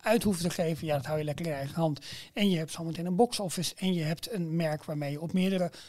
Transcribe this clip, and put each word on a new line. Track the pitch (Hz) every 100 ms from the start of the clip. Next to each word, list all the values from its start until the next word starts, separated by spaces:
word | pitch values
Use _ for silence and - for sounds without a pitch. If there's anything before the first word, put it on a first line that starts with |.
uit | - 226
hoeven | 208 170
te | 175
geven, | - 165 160 160
ja, | 143
dat | 127
hou | 156
je |
lekker | 151 143 170
in |
eigen | 139 139
hand. | 170 160 139 - - -
En | 233 202
je | 170
hebt | 160
zometeen | - 165 165 175
een | 180
box | 233 -
office | 185 - 156 -
en | 190
je | 175
hebt | 151 160 -
een | 196 165 165
merk | 160 151
waarmee | - 147 143
je | 147
op | 165
meerdere | 185 185 190 175 -